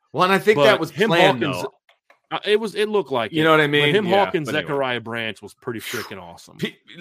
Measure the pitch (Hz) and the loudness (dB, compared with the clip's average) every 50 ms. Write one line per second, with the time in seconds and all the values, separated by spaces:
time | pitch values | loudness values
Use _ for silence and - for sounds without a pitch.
0 | _ _ - 143 180 185 196 185 151 208 220 - - 220 196 - 160 - - 147 | _ _ -2 0 2 2 2 2 4 2 4 6 6 4 4 4 0 -4 -2 -2
1 | 214 226 165 170 170 156 135 120 110 98 90 87 85 - _ _ _ _ _ _ | 0 2 4 4 4 4 4 2 -2 -4 -6 -6 -8 -10 _ _ _ _ _ _
2 | _ _ _ _ _ - 156 160 - 196 208 214 226 202 - 202 214 214 214 202 | _ _ _ _ _ -10 -10 -6 -2 0 0 0 0 -2 -4 -4 -4 -2 -2 -2
3 | 180 - 135 120 110 104 - 156 156 160 156 156 151 143 147 147 147 147 165 214 | -2 -2 -2 -4 -4 -2 -2 0 4 4 4 4 4 2 2 2 2 2 2 2
4 | 208 175 185 202 190 185 185 165 151 - 151 151 147 160 143 139 135 127 123 120 | 2 2 2 2 2 2 0 -4 -4 -4 -4 -4 -4 -4 -4 -4 -2 -2 -4 -6
5 | 110 113 117 117 113 110 104 - 104 95 - _ - 131 117 107 - - - - | -8 -8 -8 -6 -6 -8 -10 -12 -14 -20 -18 _ -12 -10 -10 -10 -10 -10 -10 -10
6 | - - 107 95 90 85 85 - - - - - 175 - - _ _ _ 117 170 | -10 -12 -14 -16 -16 -18 -20 -20 -20 -20 -14 -12 -12 -12 -12 _ _ _ -20 -20